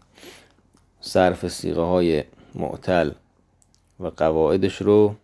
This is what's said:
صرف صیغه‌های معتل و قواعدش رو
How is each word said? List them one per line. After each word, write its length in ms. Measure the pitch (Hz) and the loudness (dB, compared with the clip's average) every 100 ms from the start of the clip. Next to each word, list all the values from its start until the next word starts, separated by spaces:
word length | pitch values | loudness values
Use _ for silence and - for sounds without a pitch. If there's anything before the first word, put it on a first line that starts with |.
| _ - - - - _ _ _ _ _ | _ -20 -20 -20 -20 _ _ _ _ _
صرف 480 | - 92 90 92 87 | -4 2 2 0 -8
صیغه‌های 760 | - 90 80 85 90 87 78 - - - | -8 -6 -4 0 2 2 0 -4 -16 -20
معتل 560 | - 78 92 - 90 78 - _ _ _ _ _ _ _ _ | -10 -10 -8 -2 0 0 -4 _ _ _ _ _ _ _ _
و 60 | 87 | -12
قواعدش 760 | - 80 80 76 95 95 - | -2 0 2 2 2 0 -2
رو 340 | 101 104 104 107 | 2 4 4 0